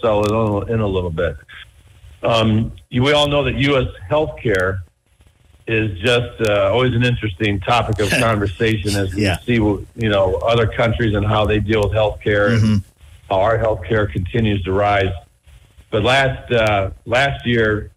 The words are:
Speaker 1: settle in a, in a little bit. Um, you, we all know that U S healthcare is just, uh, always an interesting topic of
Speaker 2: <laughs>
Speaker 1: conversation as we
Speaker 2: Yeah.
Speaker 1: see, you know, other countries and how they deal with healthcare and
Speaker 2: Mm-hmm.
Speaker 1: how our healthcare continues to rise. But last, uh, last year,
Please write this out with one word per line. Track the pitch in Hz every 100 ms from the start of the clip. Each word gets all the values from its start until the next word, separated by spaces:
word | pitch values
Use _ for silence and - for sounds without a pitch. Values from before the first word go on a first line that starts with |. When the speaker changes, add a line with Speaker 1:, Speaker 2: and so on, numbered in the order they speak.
Speaker 1:
settle | 113 104 104
in | 110 110 101 98
a, |
in | 113
a | 104
little | 92 90
bit. | 80 82 73 - - - _ _ - - -
Um, | 123 117 110 107 113 - -
you, | 123
we | 135
all | 147 147
know | 143 131
that | 117
U | 139 135
S | 127 - -
healthcare | 151 156 - 120 95 92 95 - _ _ _ _ _ _ _ -
is | 113 110 87
just, | 120 123 120 -
uh, | 110 101 98
always | 110 127
an | 113
interesting | 123 120 107 - 107 98
topic | 107 120 113 104
of | 101
Speaker 2:
<laughs> | 104
Speaker 1:
conversation | 117 107 101 - 113 110 101 101
as | 95 92
we |
Speaker 2:
Yeah. | 104 85 -
Speaker 1:
see, | 120
you | 104 95 - -
know, | 110 101 95 92
other | 113 117 110
countries | - 117 110 113 104
and | 101
how | 110 104
they | 107
deal | 101 110
with | 101
healthcare | 104 107 - 113 104 101
and | 113
Speaker 2:
Mm-hmm. | 110 104 - _ - - -
Speaker 1:
how | 95
our | 104 113
healthcare | 113 107 - 110 101
continues | 104 90 117 110 101
to | 90
rise. | 95 104 101 95 90 - _ - - - - -
But | 110
last, | 110 135 135 127 -
uh, | 120 110 101 95 - -
last | 123 139 131 120
year, | 120 107 104 -